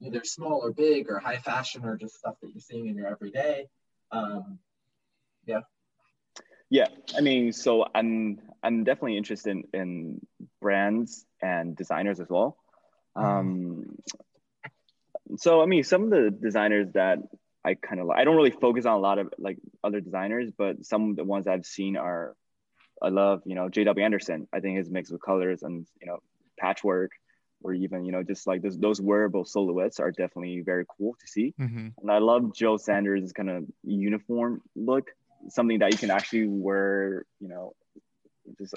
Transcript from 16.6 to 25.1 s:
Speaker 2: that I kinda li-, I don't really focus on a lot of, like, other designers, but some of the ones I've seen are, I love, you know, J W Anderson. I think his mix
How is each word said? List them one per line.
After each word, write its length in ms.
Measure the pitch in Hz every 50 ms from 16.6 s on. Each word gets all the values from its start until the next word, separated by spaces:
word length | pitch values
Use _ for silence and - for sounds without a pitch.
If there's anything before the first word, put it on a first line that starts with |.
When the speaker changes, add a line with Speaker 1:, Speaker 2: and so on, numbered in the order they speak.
| 104 107 104 104 101 92
Speaker 2:
that 260 | - 98 92 95 90 76 - - - - _ _ _ _ -
I 80 | - 92
kinda 280 | - - - 104 92 90
li-, 100 | 85 -
I 80 | - 131
don't 120 | 147 160
really 140 | 160 151 131
focus 340 | - - - 123 117 123 117
on 80 | 120 110
a 40 | 101
lot 200 | 98 98 101 101
of, 140 | 98 - - -
like, 180 | 85 95 92 - - - _ _ -
other 160 | 104 101 104
designers, 500 | 90 92 90 95 95 101 110 120 123 113
but 340 | - - 101 98 87 - -
some 260 | - 113 107 110 107
of 60 | 101
the 80 | 82 80
ones 220 | 98 98 98 95
I've 180 | 98 95 92 87
seen 320 | - - - 98 98 98
are, 380 | 76 71 87 90 85 85 71 - _ _ _ _ _ _ _ _ _ _ _ _ -
I 80 | - 92
love, 320 | 95 98 98 101 98 87 -
you 80 | 92 92
know, 140 | 90 90 95
J 140 | 92 107 104
W 200 | 104 98 98 101
Anderson. 440 | 110 107 98 - - 85 80 - -
I 80 | - 98
think 160 | 92 98 92
his 140 | 98 92 85
mix 200 | 92 92 - -